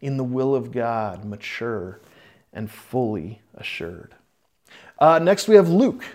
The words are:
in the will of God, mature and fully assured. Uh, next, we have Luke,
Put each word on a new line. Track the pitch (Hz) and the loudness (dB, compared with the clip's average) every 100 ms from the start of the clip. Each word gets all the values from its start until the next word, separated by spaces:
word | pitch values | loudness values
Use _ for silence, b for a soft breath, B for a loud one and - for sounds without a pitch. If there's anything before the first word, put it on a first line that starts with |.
in | 139 135 | -8 -6
the | |
will | 127 127 131 | -4 -2 0
of | 135 120 | 0 -2
God, | 123 117 113 107 90 | -4 -4 -2 -4 -8
mature | 104 104 - - 117 107 90 - b b b b b | -12 -12 -12 -8 -6 -6 -8 -14 b b b b b
and | - 107 | -12 -12
fully | - - 127 117 104 85 113 _ - | -12 -8 -4 -2 -4 -8 -16 _ -16
assured. | - - 85 85 - _ _ _ _ _ _ B B B | -14 -12 -12 -14 -20 _ _ _ _ _ _ B B B
Uh, | 156 165 | 6 6
next, | 170 196 - | 4 2 6
we | 208 | 6
have | 170 | 8
Luke, | 180 269 - - | 4 2 0 -14